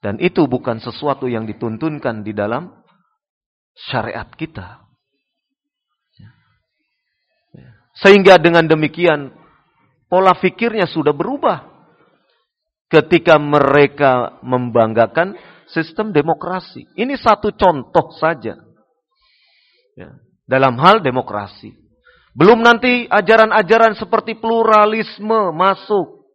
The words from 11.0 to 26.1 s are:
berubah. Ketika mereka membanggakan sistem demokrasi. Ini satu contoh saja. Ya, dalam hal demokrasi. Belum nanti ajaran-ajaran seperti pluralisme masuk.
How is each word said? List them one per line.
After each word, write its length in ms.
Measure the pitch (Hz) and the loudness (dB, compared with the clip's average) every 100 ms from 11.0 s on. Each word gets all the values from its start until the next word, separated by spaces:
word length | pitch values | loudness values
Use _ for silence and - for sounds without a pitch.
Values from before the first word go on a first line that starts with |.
| 151 | -2
berubah. 560 | 143 175 277 254 170 - _ _ _ _ _ _ _ _ _ _ _ _ | -2 -4 -4 -4 -4 -10 _ _ _ _ _ _ _ _ _ _ _ _
Ketika 480 | 160 156 165 165 156 | 0 2 0 4 2
mereka 1040 | 147 147 135 139 143 - 143 127 120 - | 2 0 2 4 2 2 0 0 -2 -10
membanggakan 960 | - 127 123 117 110 110 113 147 180 202 - - _ | -6 -4 -2 0 0 0 -2 -2 -6 -8 -20 -20 _
sistem 440 | - 160 160 220 | -8 -8 -8 -4
demokrasi. 760 | 160 147 165 170 185 - - 117 - | -2 -2 -4 -6 -10 -12 -20 -20 -8
Ini 200 | 247 277 | -8 -4
satu 320 | 240 208 214 | 0 0 -2
contoh 640 | - 190 156 120 175 - - | 0 0 0 -2 -2 -2 -4
saja. 400 | 156 165 - - _ _ _ _ _ _ _ _ _ _ _ _ _ | -4 -4 -10 -14 _ _ _ _ _ _ _ _ _ _ _ _ _
Ya, 240 | _ 92 - _ _ _ | _ -20 -20 _ _ _
dalam 320 | 127 135 120 | 0 0 2
hal 240 | 160 220 | 4 4
demokrasi. 720 | 151 127 120 104 101 - 110 _ _ _ _ _ _ | 2 -4 -6 -10 -10 -16 -20 _ _ _ _ _ _
Belum 320 | - 170 233 | 2 4 6
nanti 400 | 233 233 247 247 233 | 4 2 2 -2 0
ajaran-ajaran 840 | 202 190 220 220 214 185 220 226 208 | -2 2 2 4 2 0 2 2 0
seperti 400 | 214 226 220 220 | -4 -4 -4 -8
pluralisme 1120 | 226 226 220 214 208 220 214 - 208 226 196 | -4 0 2 4 2 0 -6 -10 -4 -2 -2
masuk. 720 | 160 190 190 - 208 160 | -2 -2 -2 -4 -4 -4